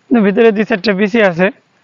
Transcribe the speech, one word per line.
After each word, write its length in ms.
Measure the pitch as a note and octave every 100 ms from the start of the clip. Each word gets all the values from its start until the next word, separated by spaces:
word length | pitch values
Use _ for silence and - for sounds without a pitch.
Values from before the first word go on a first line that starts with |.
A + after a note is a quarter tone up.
কিন্তু 160 | - A#3+ G3+
ভিতরে 260 | G3+ A3+
দুই 140 | G#3 G#3
চারটে 260 | A3 G#3+
বিচি 260 | F#3 G#3 A3+
আছে, 260 | G3+ E3 F#3 C#4 _ _